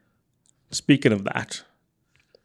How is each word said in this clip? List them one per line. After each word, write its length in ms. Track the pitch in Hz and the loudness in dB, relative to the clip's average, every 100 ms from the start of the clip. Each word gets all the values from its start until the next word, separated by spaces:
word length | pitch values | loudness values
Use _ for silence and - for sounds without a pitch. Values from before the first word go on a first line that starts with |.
| _ _ _ _ _ _ _ | _ _ _ _ _ _ _
speaking 400 | - - 139 123 | -8 2 4 4
of 120 | 104 98 | 0 -2
that, 380 | - - - - _ _ _ _ _ _ _ | -8 -8 -14 -18 _ _ _ _ _ _ _